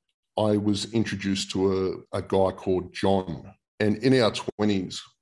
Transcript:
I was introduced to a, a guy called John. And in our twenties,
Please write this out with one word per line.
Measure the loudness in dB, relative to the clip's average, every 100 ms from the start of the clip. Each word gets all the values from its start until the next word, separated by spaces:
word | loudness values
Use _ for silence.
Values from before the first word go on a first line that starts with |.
| _ _ _ -2
I | 2 2
was | 2 0 0
introduced | -2 -2 -2 -2 -2 -4
to | 0 0 2 -2 -4 -8
a, | -8
a |
guy | 0 2 2
called | 0 -2 -2 -2
John. | -2 2 2 0 -8 -12 -20 _ -2
And | 0 2
in | 4 4
our | 4
twenties, | 0 -8 -2 0 0 -2 -10 -14 _